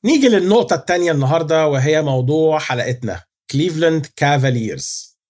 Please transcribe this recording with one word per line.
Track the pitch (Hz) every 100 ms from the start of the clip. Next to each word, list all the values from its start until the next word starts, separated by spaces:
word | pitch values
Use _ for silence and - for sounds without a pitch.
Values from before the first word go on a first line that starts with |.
نيجي | 202 302 262
للنقطة | 202 180 226 -
التانية | 165 - 180 175
النهاردة، | 147 131 165 156 160 156
وهي | 139 143 156
موضوع | 147 131 127 156 160 151
حلقتنا، | - 123 110 123 117 85 _ _ -
كليفلاند | 135 175 156 165 160 - -
كافاليرز | 143 143 135 120 110 127 - - - _